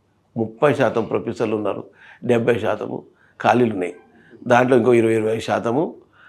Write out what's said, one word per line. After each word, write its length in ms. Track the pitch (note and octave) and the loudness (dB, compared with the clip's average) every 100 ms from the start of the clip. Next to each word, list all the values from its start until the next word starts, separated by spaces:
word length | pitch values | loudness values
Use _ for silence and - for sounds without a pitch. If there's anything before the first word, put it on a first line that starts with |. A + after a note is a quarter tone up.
| _ _ _ A#2 | _ _ _ -6
ముప్పై 360 | A2 - D3+ | -6 0 0
శాతం 300 | C3 A2+ A2+ G#2+ | 2 0 0 -2
ప్రొఫెసర్లు 500 | A2 A#2 A2 A2+ G#2+ | -4 -6 -4 -4 -2
ఉన్నారు, 280 | G2+ G#2 - _ - - | -4 -6 -10 _ -20 -10
డెబ్బై 360 | A#2+ A#2+ A#2+ A#2 | -2 0 2 0
శాతము 440 | G2+ G#2 - - - _ _ - | -2 -4 -6 -10 -14 _ _ -2
ఖాళీలు 280 | A2 A#2 A#2+ | 2 2 2
ఉన్నాయి, 240 | G2 F2 - - _ _ - A#2+ | 0 -6 -8 -20 _ _ -14 0
దాంట్లో 300 | A#2+ B2 C3 | 2 4 4
ఇంకో 160 | A2+ | 4
ఇరవై, 200 | A#2+ A2+ | 4 4
ఇరవై 180 | A2+ A2 | 0 -2
ఐదు 80 | A2+ | -4
శాతము 560 | G#2+ G#2+ A2+ B2 F3 - _ _ | -4 -4 -2 -2 -4 -8 _ _